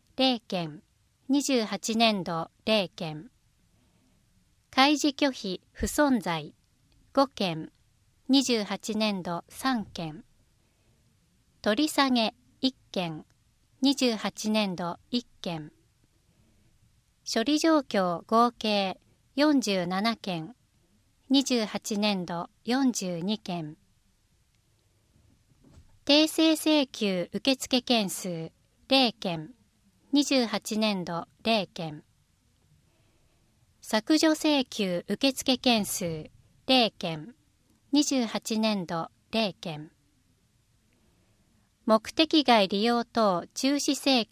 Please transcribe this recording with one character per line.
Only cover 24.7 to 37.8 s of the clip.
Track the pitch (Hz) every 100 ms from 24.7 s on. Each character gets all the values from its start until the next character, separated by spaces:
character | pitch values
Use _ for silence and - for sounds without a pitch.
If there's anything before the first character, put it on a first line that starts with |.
| _ _ _ _ _ _ _ _ _ _ - - _
訂 | - 285 311
正 | - 320 311
請 | 320 311 262
求 | - 208 185 170
受 | 202 -
付 | 262 - 254
件 | - 240 190
数 | - 185 165 160 _ _ _ _
零 | 269 247 -
件。 | 196 165 160 - _ _ _ _ _
二 | 285
十 | 277 269 233
八 | 202 - 214
年 | 220 196
度 | 170 170 - _
零 | - 226 175
件。 | - 160 151 - _ _ _ _ _ _ _ _ _ _ _ _ _ _ _ _ _
削 | - 214 - 311
除 | 320
請 | 311 311 294 254
求 | - 196 175 -
受 | 202 269
付 | 262 - 254
件 | 262 233
数 | 196 - 175 156 - _ _ _ -
零 | 254 220 -
件。 | 180 156 165 - _ _ _ _